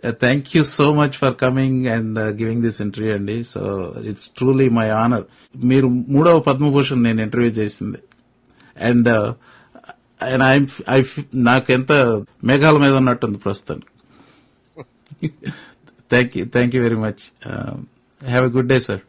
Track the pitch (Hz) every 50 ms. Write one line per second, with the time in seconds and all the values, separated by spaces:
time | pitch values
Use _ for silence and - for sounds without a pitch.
0 | - 123 113 - - 123 131 143 135 - - 165 151 - - - 147 143 151 151
1 | 147 139 135 - - 135 120 - 131 127 131 131 131 131 131 127 127 127 113 113
2 | 110 110 110 113 110 107 104 104 113 113 113 120 117 117 110 - 107 104 101 110
3 | 107 110 107 101 101 98 107 117 120 - - 101 98 101 101 98 92 85 - -
4 | 113 107 104 - - - _ - 127 131 135 131 135 131 117 117 110 110 107 110
5 | 113 120 123 110 98 - _ _ _ _ _ 135 123 123 131 135 135 127 123 127
6 | 120 - 139 139 156 170 170 160 - 147 135 131 147 147 139 139 135 - 143 127
7 | 117 117 113 110 110 104 107 120 120 117 110 113 107 104 - - 98 104 - -
8 | _ _ _ _ _ _ _ _ _ _ _ _ _ _ _ - - 117 123 120
9 | 117 120 117 110 104 110 117 _ _ _ - - _ _ _ - _ - - _
10 | _ _ _ _ - 127 131 131 131 131 131 143 143 135 - - - - 123 135
11 | 131 131 - - 139 - - 131 120 117 123 131 131 - 127 127 131 131 151 143
12 | 131 120 113 107 98 _ _ _ - 113 135 143 143 156 156 151 143 139 135 135
13 | 127 127 123 123 - 110 101 95 - 98 101 - - - - - - _ _ _
14 | _ _ _ _ - _ _ _ _ _ _ _ _ _ _ - - _ _ _
15 | _ _ 143 _ - 156 - _ - - 147 - - - _ _ _ - _ _
16 | _ _ 120 123 127 123 - 104 90 120 - 123 123 123 117 131 120 117 113 110
17 | 110 107 104 - - - _ _ - - - - - - - - - - _ _
18 | _ _ _ _ 139 131 120 127 127 127 117 131 127 123 135 127 120 - 107 95
19 | -